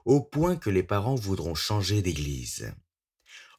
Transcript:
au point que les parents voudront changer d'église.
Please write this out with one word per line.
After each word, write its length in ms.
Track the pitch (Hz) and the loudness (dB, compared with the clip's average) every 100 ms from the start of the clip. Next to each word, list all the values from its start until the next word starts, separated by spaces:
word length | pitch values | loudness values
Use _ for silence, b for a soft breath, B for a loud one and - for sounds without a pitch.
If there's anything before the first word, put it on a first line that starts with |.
au 160 | - 143 | 4 4
point 340 | 117 143 170 | 4 0 0
que 160 | 175 110 | 0 0
les 140 | 92 | 0
parents 320 | 90 104 117 131 | 2 0 0 -2
voudront 400 | 98 92 80 80 | -2 -2 -2 -4
changer 460 | - 107 92 104 | 0 0 2 2
d'église. 680 | 92 80 71 67 60 - 53 - _ _ _ _ B B B | 0 -2 -4 -4 -8 -10 -10 -12 _ _ _ _ B B B